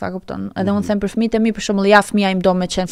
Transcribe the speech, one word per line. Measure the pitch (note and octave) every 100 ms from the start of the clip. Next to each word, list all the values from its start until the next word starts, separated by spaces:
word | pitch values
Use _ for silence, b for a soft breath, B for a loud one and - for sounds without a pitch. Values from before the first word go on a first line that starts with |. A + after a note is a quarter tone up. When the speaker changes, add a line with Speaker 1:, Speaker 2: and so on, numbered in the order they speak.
| G3
Speaker 1:
a |
kupton? | F#3 - F#3+ G3 -
Edhe | G3+
unë | G3+
Speaker 2:
Mhm. | F#3+
Speaker 1:
them | G3+
për | G3+ A3+
fëmijët | A3+
e | A3
mi, | A3+
për | G#3 -
shembull, | G3 G3
ja, | G#3 G3
fëmia | G#3 G3
im | F#3
do | F#3
me | F3+ F3+
qenë | - F3+